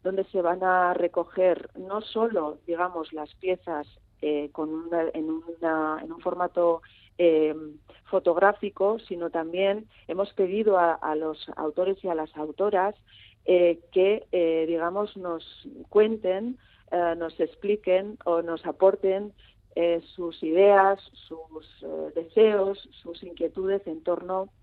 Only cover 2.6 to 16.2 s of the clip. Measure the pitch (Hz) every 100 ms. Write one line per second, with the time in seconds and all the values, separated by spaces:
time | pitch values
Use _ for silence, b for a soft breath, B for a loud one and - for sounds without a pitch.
2.6 | - 170 180 170 156 160 151 _ 185 180
3.6 | - 151 147 - _ _ 151 147 147 -
4.6 | 156 160 165 170 160 160 156 160 165 165
5.6 | 165 160 156 156 160 165 180 175 175 -
6.6 | 170 165 b b b - 175 156 156 156
7.6 | 156 151 _ B _ 190 180 165 196 202
8.6 | 202 - 196 226 - 175 170 170 160 175
9.6 | 196 208 220 b - 175 202 - 185 202
10.6 | 214 190 170 160 156 156 156 156 - -
11.6 | 156 151 185 190 185 160 156 151 156 147
12.6 | 202 196 190 - _ B B B - 180
13.6 | 175 165 _ 190 190 214 - 180 165 160
14.6 | 160 165 170 190 208 196 180 165 - -
15.6 | - - - 208 214 220